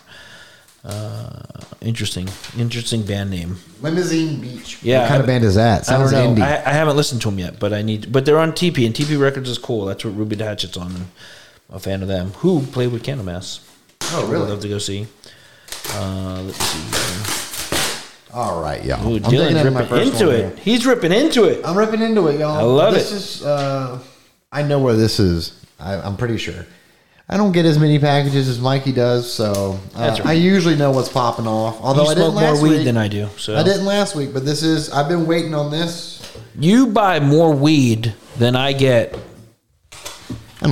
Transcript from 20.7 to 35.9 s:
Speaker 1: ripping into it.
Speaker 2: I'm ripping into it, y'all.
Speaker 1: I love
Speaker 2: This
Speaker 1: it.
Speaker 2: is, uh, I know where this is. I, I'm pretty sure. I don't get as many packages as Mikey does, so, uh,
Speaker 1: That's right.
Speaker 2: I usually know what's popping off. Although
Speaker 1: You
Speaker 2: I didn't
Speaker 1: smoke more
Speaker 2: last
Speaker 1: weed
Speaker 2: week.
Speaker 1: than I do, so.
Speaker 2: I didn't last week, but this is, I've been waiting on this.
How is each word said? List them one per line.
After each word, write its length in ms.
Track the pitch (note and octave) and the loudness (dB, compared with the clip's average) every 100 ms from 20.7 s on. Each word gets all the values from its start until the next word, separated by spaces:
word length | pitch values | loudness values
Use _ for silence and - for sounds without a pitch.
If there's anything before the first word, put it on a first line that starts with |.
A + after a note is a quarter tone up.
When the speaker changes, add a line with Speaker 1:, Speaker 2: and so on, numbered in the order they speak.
| A#3+ B3 | 2 2
Speaker 1:
ripping 280 | A#3+ E3 | 2 2
into 320 | G3+ D#4 B3+ F3+ | 2 4 4 4
it. 160 | A#2+ C#3+ | 2 -2
Speaker 2:
I'm 120 | F#3 | 0
ripping 240 | A3 A3 | 2 2
into 260 | A3+ A3 E3 | 2 2 2
it, 100 | D3 | 2
y'all. 200 | D3+ D3+ | 0 2
Speaker 1:
I 60 | |
love 300 | A#2+ C3+ F#3+ | 4 4 4
Speaker 2:
This 160 | F#3+ - | 2 0
Speaker 1:
it. 20 | G#3 | -6
Speaker 2:
is, 300 | - - C#3+ | -10 -8 -4
uh, 520 | C#3+ C#3 C3+ C3 B2 - _ _ _ _ | -2 -2 -4 -6 -10 -16 _ _ _ _
I 100 | C#3 | -4
know 160 | D3 C#3+ | 0 2
where 140 | C3 | 4
this 280 | A2 A2 - | 4 4 4
is. 320 | F#2+ E2+ E2 - - - | 2 2 -4 -14 -20 -14
I, 160 | D#2+ - | -8 -6
I'm 160 | G2+ F#2+ | -6 -4
pretty 200 | A#2+ A2 | -4 -4
sure. 280 | - F2 E2+ - _ _ _ _ - | -6 -10 -16 -20 _ _ _ _ -6
I 80 | G3 | 0
don't 160 | G#3 | 2
get 120 | F3 E3 | 4 4
as 140 | D3+ | 4
many 180 | D3+ D3 | 4 4
packages 520 | D3 C#3+ C#3 C#3 C3 | 4 2 2 0 0
as 100 | A#2+ | 0
Mikey 320 | B2+ C3+ C3+ | 0 0 0
does, 400 | B2 A#2+ B2 A#2+ | 2 2 0 -2
so, 480 | - G#2+ G2+ G2 F#2+ F#2+ - | -4 -2 0 -2 -4 -8 -4
uh, 40 | |
Speaker 1:
That's 200 | A#2 - | -2 0
right. 80 | D3 | 2
Speaker 2:
I 40 | |
usually 420 | E3 F3+ G3 E3 D3+ | 4 4 4 4 2
know 160 | C#3+ | 2
what's 160 | C3 A#2+ | 2 0
popping 400 | C3 A#2+ - A2+ | 0 0 0 -2
off. 320 | A2 A2 A2 | 0 -2 -4
Although 220 | B2 C#3 | 0 2
Speaker 1:
You 60 | D3+ | 4
Speaker 2:
I 40 | |
didn't 180 | D#3+ E3 | 4 2
Speaker 1:
smoke 100 | D3+ | 2
more 100 | D#3 | 2
Speaker 2:
last 100 | D3 | 4
Speaker 1:
weed 80 | D#3 | 4
Speaker 2:
week. 120 | D3+ | 4
Speaker 1:
than 140 | B2+ A#2 | 2 0
I 100 | G#2 | 0
do, 220 | G#2 G#2 - | -2 -6 -8
so. 180 | - G#2+ | -4 0
Speaker 2:
I 80 | |
didn't 220 | F3 G3 G3 | 2 2 0
last 300 | G3+ G3 D3+ | 0 0 -2
week, 160 | C3+ | -4
but 100 | C3 | -4
this 200 | C3+ D3 | -2 0
is, 280 | D#3+ D#3 D3 | 0 0 0
I've 160 | C#3 D3+ | -2 0
been 180 | F3 D#3+ | 0 2
waiting 300 | E3 D#3+ D3+ | 0 0 -2
on 160 | D3 | -2
this. 500 | D#3+ E3+ | -2 -4